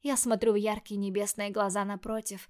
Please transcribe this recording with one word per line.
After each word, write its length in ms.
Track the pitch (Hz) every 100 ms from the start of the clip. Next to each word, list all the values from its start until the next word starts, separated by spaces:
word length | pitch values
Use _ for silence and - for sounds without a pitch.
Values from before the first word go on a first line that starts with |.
Я 120 | 285 269
смотрю 380 | 240 220 226
в 20 | 208
яркие 420 | 214 214 - 202
небесные 520 | 196 196 202 - 202
глаза 340 | 214 196 202
напротив, 680 | 202 196 - 220 - 196 -